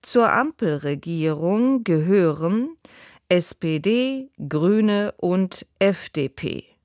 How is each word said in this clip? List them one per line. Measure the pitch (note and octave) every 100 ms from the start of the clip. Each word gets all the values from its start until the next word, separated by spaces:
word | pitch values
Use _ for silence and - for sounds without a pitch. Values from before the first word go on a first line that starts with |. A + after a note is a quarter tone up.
Zur | - A#3+ A3
Ampelregierung | A3 C#4+ - F#3+ D3 D3 C#3+ E3 E3 D#3 D3+ E3+ G#3 B3+ C4+
gehören | A3 D#3+ E3 G3 E3 D3+ E3 G#3+ C#4+ E4 - - - _ _
S | F3+ E3
P | - E3 D#3
D, | F3 A#3 C4 C4+ C4 - C#3+
Grüne | D3 E3+ G#3+ G#3+ G3+ G#3 -
und | F3+ F#3 F#3 - - _
F | G3 F3+ -
D | - C3+
P. | - D3 - - _